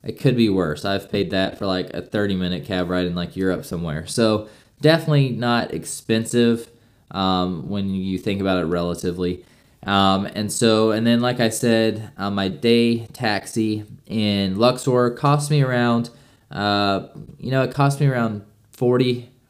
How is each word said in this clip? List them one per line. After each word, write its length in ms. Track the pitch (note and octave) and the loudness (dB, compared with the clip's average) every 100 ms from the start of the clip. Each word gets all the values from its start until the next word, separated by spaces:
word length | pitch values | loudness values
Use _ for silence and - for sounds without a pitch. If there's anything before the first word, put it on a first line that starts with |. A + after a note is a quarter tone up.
it 160 | - - | -10 0
could 180 | C#3 A#2+ | 0 4
be 100 | A2 | 2
worse. 380 | F#2+ E2 D2+ G2 | 2 0 -2 -4
I've 260 | G2 - | -4 -2
paid 200 | G2+ F2+ | -2 0
that 260 | F#2+ F#2+ - | 0 -2 -4
for, 80 | G2+ | -4
like, 280 | F#2 F2 | -4 -4
a 80 | - | -10
thirty-minute 640 | - G#2+ G2+ F#2+ F2+ F2 C#2+ | -6 -2 -2 -2 -2 -4 -4
cab 240 | F#2 F2 | -4 -2
ride 160 | F2+ F2+ | -2 -2
in, 100 | F2 | -4
like, 200 | F2 F#2+ | -6 -2
Europe 300 | F#2+ F2+ - | -2 -2 -4
somewhere. 400 | E2+ E2 D2+ F2 | -6 -6 -6 -6
So 420 | - A2+ G#2+ - - _ _ | 0 2 2 -4 -20 _ _
definitely 480 | D3+ D#3+ D3+ D3 C3+ | 2 4 2 2 2
not 440 | A2 A#2+ A#2+ - | 0 0 0 0
expensive, 960 | - - - - A2+ A2+ A#2+ A#2 A#2 - _ _ _ _ | -8 -8 -14 0 0 2 4 4 2 -4 _ _ _ _
um, 560 | F#2+ F#2+ F#2 F#2 F2 D2 | -2 0 2 0 -4 -6
when 220 | G2+ G2 | -4 -4
you 280 | F#2+ F#2+ F#2+ | -4 -4 -4
think 220 | - G2 | -4 -2
about 200 | F#2+ F#2 | 0 0
it 60 | D#2+ | 0
relatively. 800 | F2 F2 E2+ F2+ F2 F2+ F2+ - _ _ _ | -2 -2 -4 -6 -4 -4 -4 -12 _ _ _
Um, 420 | - G2+ G2 G2 G2+ | 0 4 4 4 -2
and 260 | - G#2+ | -4 -6
so, 400 | - A#2 A2 A2 | 0 2 4 4
and 140 | G#2+ A#2 | 2 2
then, 140 | A#2+ | 2
like 200 | B2 B2 | 2 0
I 80 | A2+ | -2
said, 600 | - A#2+ A2+ A2 G#2 A2 - | 0 2 2 2 -2 -10 -6
uh, 120 | G2 | -4
my 180 | G2+ F#2+ | -2 -2
day 600 | - A#2 A#2 A#2 A#2 A2 | 0 2 4 4 0 -6
taxi 760 | - A#2 G2+ - - A2 G#2+ G#2 - - | -4 -2 -2 -4 -4 -2 -2 -8 -18 -8
in 520 | A2 G#2 G2+ G2 F#2+ | -2 0 0 0 2
Luxor 540 | A#2+ C#3 - B2 B2 | 2 2 0 2 2
cost 400 | A#2+ C#3+ D3 D3 | 0 0 2 2
me 100 | D3+ | 2
around, 480 | C3 B2 A#2+ A#2 A#2 - - _ _ | 2 2 2 0 -2 -12 -20 _ _
uh, 560 | - G#2 G2+ G2+ F#2+ - - - - | -4 0 2 2 0 -4 -18 -20 -12
you 120 | - | -2
know, 120 | C3 | 0
it 80 | B2+ | 0
cost 280 | C#3 C#3 C#3 | 2 0 4
me 80 | C#3+ | 2
around 360 | B2+ A2+ G#2 - _ _ | 2 -2 -4 -12 _ _
forty 580 | - B2 B2 B2+ B2 - _ | -2 2 2 2 -2 -6 _